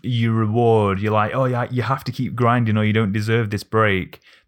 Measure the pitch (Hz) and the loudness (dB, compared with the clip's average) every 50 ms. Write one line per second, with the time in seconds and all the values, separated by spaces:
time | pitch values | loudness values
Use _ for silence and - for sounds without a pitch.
0 | - 120 127 117 113 117 113 113 110 107 107 117 120 117 113 110 104 101 98 95 | -6 -4 -2 0 0 0 2 2 0 0 2 2 4 4 4 4 4 2 0 0
1 | 104 107 107 107 104 107 - 131 135 127 123 120 123 - 127 123 113 110 135 - | -2 0 0 0 0 0 -2 -2 -2 -2 -2 -2 -4 -4 -4 -4 -2 -2 -4 -4
2 | - - 117 - 131 98 - 117 123 117 120 123 117 110 107 107 107 107 107 110 | -6 -8 -6 -6 -6 -6 -2 0 2 2 2 2 2 2 2 2 2 2 2 0
3 | 113 98 101 110 107 110 113 117 117 104 107 98 - - - 110 110 107 98 92 | 0 0 -2 -2 -2 0 0 0 0 -2 -4 -6 -6 -2 0 2 2 2 2 0
4 | 87 - - - _ - - _ _ | -2 -6 -12 -20 _ -20 -20 _ _